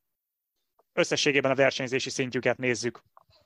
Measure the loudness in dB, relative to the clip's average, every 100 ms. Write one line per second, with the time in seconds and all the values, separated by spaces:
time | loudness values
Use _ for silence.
0 | _ _ _ _ _ _ _ _ _ -4
1 | -2 2 2 2 2 4 2 2 -4 -4
2 | -4 -4 -4 -2 0 0 -2 -2 -4 -6
3 | _ _ _ _